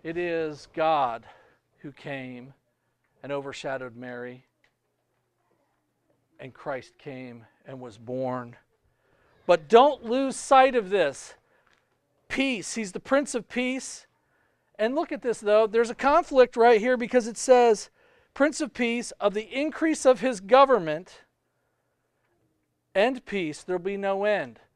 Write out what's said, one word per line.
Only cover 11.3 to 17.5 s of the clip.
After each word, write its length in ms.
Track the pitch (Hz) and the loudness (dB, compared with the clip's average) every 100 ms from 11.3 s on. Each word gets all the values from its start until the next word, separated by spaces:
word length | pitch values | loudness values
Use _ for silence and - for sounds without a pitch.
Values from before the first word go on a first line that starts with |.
| - _ _ _ _ _ _ _ _ _ | -20 _ _ _ _ _ _ _ _ _
Peace. 480 | - 269 226 - | -4 -4 -4 -8
He's 160 | - 208 | -10 -10
the 80 | 185 | -12
Prince 340 | - 269 285 | -2 -2 0
of 160 | 247 - | -8 -8
Peace. 600 | 247 254 262 - - _ _ _ _ _ _ _ - | -6 -4 -6 -12 -18 _ _ _ _ _ _ _ -4
And 200 | 220 277 | -2 -2
look 160 | 330 | -6
at 100 | 269 | -6
this, 160 | 254 214 | -6 -4
though. 300 | 208 214 220 | 2 2 4
There's 220 | 220 233 | 0 -2
a 40 | |
conflict 640 | 240 269 311 - 269 247 240 | -2 2 2 2 4 4 6
right 240 | 233 220 | 4 6
here 160 | 240 254 | 2 -2
because 320 | 240 254 226 | 0 0 -2
it 80 | 220 | -8
says, 540 | - | 4